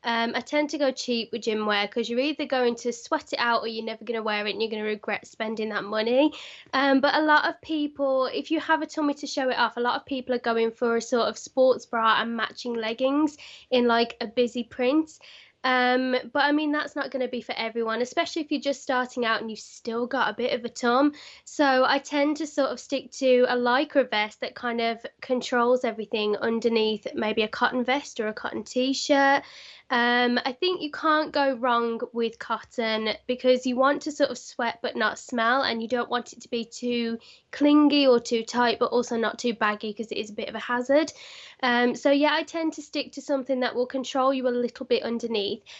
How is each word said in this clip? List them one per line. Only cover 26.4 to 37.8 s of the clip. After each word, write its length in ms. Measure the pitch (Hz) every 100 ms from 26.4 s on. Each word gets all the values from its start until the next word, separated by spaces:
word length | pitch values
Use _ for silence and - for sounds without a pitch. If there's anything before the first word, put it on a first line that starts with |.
| 233 226 233 226 220 214 - -
maybe 280 | 220 220
a 40 | 214
cotton 380 | - 247 247 240
vest 340 | 277 - -
or 80 | 214
a 60 |
cotton 320 | 214 - 220 214
t-shirt. 760 | 247 262 269 - 285 277 277 285 - - - _
Um, 500 | 240 240 240 247 240
I 80 | 269
think 280 | 254 359 370
you 80 | 302
can't 400 | 294 311 302 311
go 220 | 302 277 247
wrong 440 | 247 240 233 226 240
with 260 | 233 233 -
cotton 680 | - 220 - - 226 220 220 214 -
because 380 | 247 254 254 254
you 100 | 247
want 260 | 262 285
to 80 | 311
sort 200 | 294 285
of 60 | 247
sweat 400 | - - 233 -
but 140 | - 240
not 220 | 220 -
smell, 420 | - 247 226 262
and 200 | 269 233
you 40 | 226
don't 220 | 247 233
want 240 | 240 233
it 80 | -
to 80 | -
be 160 | 240 233
too 540 | - 247 240 233 233 - - _
clingy 560 | - 294 294